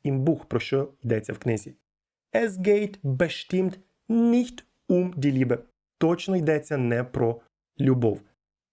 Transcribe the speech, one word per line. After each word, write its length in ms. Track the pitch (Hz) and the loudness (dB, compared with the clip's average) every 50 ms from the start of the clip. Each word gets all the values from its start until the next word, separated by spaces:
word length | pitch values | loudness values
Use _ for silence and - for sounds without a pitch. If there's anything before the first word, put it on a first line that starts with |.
| - | -4
im 200 | 147 139 135 131 | -2 -2 0 2
Buch? 200 | 160 160 147 - | 2 0 0 -2
Про 160 | - 120 113 | -4 -4 -4
що 320 | - - - 135 139 139 - _ - | -4 -2 -2 -2 -2 -4 -8 _ -4
йдеться 300 | 117 113 110 107 - 113 | -2 -2 -2 -2 -6 -8
в 60 | - | -6
книзі? 360 | - 123 113 104 - - - _ _ _ _ _ _ _ _ _ _ _ - | -2 -2 -2 -2 -4 -8 -18 _ _ _ _ _ _ _ _ _ _ _ -2
Es 160 | 196 233 226 | 0 0 0
geht 520 | 190 185 180 208 202 208 208 202 202 - - | -2 -2 2 2 2 2 2 -2 -6 -6 -4
bestimmt 760 | 139 131 127 170 160 - - - - - 185 190 185 185 - - _ _ _ _ - | -4 0 0 0 -2 -2 -8 -8 -4 0 0 0 0 -2 -6 -16 _ _ _ _ -2
nicht 560 | 226 233 233 233 233 247 247 247 - - - _ _ _ _ - | 0 2 4 4 4 2 2 -2 -6 -18 -20 _ _ _ _ 0
um 260 | 180 180 180 180 180 | 2 2 2 0 -4
die 180 | 151 131 143 135 | -2 0 0 2
Liebe. 260 | 131 131 120 123 117 - _ _ _ _ _ _ - | 2 2 2 0 -2 -4 _ _ _ _ _ _ 0
Точно 380 | - 160 175 170 - - 190 | 0 2 2 0 -2 -2 -2
йдеться 400 | 185 156 151 156 151 151 - 156 | 0 2 0 0 0 -2 -2 -2
не 280 | 139 127 120 120 117 123 | -2 0 0 0 0 -2
про 360 | 123 - - 123 113 117 - _ _ _ _ _ _ _ - | -4 -2 0 0 0 0 -2 _ _ _ _ _ _ _ 0
любов. 420 | 135 131 131 123 120 113 101 - - _ _ _ _ _ _ _ _ _ | 2 2 2 4 2 0 0 -2 -8 _ _ _ _ _ _ _ _ _